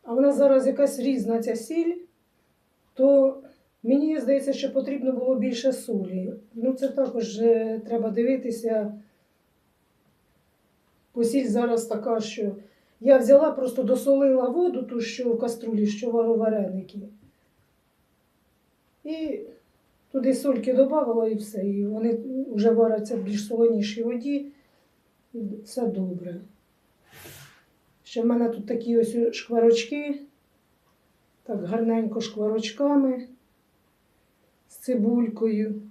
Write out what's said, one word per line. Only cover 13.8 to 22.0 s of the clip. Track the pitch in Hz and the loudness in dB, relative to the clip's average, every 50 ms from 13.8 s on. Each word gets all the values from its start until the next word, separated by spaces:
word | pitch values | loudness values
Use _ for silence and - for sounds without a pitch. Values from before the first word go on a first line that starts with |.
досолила | 226 202 254 - - 277 277 277 277 269 262 254 240 240 | 0 0 0 2 4 2 4 4 6 4 4 4 2 0
воду, | 269 339 359 359 - 262 | 0 2 0 2 0 -2
ту, | - - 247 233 | -8 -6 -6 -6
що | 220 220 - - 247 240 | -6 -6 -6 -4 -2 -2
в | 233 - | 0 0
каструлі, | 247 233 226 - - 226 220 208 208 | -2 -4 -6 -6 -6 -4 0 0 0
що | 208 208 - 247 233 | 0 -2 -4 -4 -2
вару | 226 233 226 226 226 | 0 2 2 2 2
вареники. | 214 220 220 214 208 190 180 185 190 185 - - 202 196 - - _ _ _ _ _ _ _ _ _ _ _ _ _ _ _ _ _ _ _ _ _ _ _ _ _ _ _ _ _ _ _ _ _ _ _ _ _ _ | 2 2 0 0 0 -2 -4 -6 -8 -10 -10 -14 -16 -16 -16 -20 _ _ _ _ _ _ _ _ _ _ _ _ _ _ _ _ _ _ _ _ _ _ _ _ _ _ _ _ _ _ _ _ _ _ _ _ _ _
І | 302 320 320 320 294 - - - - - _ _ _ _ _ _ _ _ _ _ _ | -10 -8 -6 -6 -6 -6 -8 -10 -14 -20 _ _ _ _ _ _ _ _ _ _ _
туди | - 269 233 269 254 | -4 0 2 2 0
сольки | - - 285 254 226 - 254 254 | 2 2 0 0 0 0 2 4
добавила, | 254 277 269 311 302 269 233 226 226 220 220 | 4 4 4 4 0 0 2 0 0 0 0
і | 214 | -2
все. | 208 - - - 202 185 202 | -4 -6 -8 -8 -4 -4 -2
І | 196 202 202 | -2 -2 -2
вони | 208 214 220 | -4 -4 -2